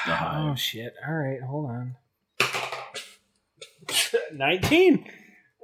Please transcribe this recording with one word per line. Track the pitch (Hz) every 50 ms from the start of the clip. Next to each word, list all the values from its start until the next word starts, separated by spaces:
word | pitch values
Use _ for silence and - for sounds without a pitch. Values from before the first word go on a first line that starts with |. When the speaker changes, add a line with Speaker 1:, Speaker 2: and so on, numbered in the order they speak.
| -
Speaker 1:
the | - 82
hive? | 82 82 - 147 151 156 147
Speaker 2:
Oh, | 143
shit! | - - - - 110 117 120 - - -
All | 151 160
right, | 160 143 135 135 127 127
hold | 131 139 151 151 131
on. | 117 123 123 123 123 - _ _ _ _ _ _ _ -
<laughs> | - - - - - - - - - - - - - - - _ _ _ _ _ _ _ _ - - - _ _ - - - - - - - 233 - - 160
Nineteen. | 139 135 143 175 185 185 - 294 339 381 359 262 185 - - - - - - - - _ _ _ _